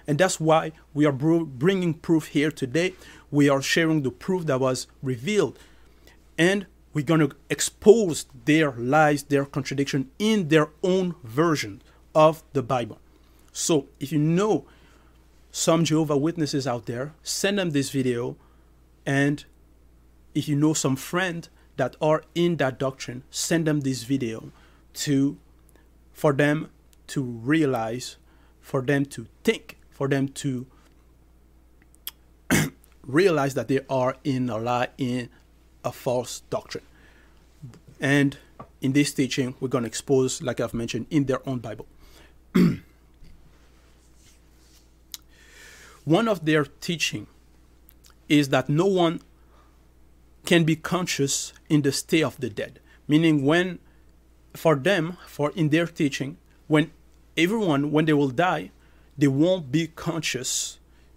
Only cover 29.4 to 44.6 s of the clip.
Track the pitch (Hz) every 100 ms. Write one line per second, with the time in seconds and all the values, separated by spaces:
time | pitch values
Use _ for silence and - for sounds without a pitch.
29.4 | - 214 - - _ - 139 139 135 -
30.4 | 143 123 127 _ _ _ _ _ _ _
31.4 | _ _ _ _ _ _ - - _ _
32.4 | - 156 151 - _ _ - 135 190 156
33.4 | 139 131 113 135 - 135 127 131 147 131
34.4 | 123 110 117 123 127 - 131 123 120 -
35.4 | _ _ _ _ 123 - - 123 117 -
36.4 | - 113 - - - - - - - -
37.4 | _ - 127 - - - 139 143 143 -
38.4 | - - - - 131 135 147 - 127 -
39.4 | 127 127 131 135 117 - - 135 131 -
40.4 | 127 117 117 117 117 120 - 156 135 131
41.4 | - 127 113 107 - - - - - _
42.4 | _ 185 175 - - _ _ _ - -
43.4 | - _ - _ _ _ _ - - _
44.4 | _ -